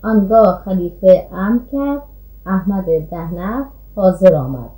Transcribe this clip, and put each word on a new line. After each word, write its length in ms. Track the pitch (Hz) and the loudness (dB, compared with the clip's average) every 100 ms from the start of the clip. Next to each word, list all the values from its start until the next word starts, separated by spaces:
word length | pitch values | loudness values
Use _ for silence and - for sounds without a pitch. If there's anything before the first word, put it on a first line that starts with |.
آنگاه 580 | 220 220 190 226 208 180 | 0 0 4 4 4 0
خلیفه 640 | 196 185 175 - 190 185 - | -4 -4 -4 0 4 4 2
امر 280 | 185 196 240 247 | -6 -2 -2 -4
کرد 300 | 277 277 285 - - - - - | -6 -6 -6 -10 -20 -20 -18 -6
احمد 380 | 190 180 196 190 190 156 | -4 -2 -4 -2 -2 -4
دهنف 560 | 175 165 175 190 240 269 - - - | -10 -10 -8 -8 -8 -10 -16 -16 0
حاضر 380 | 190 180 185 | 0 4 4
آمد. 360 | 156 131 135 117 | 4 -4 -10 -12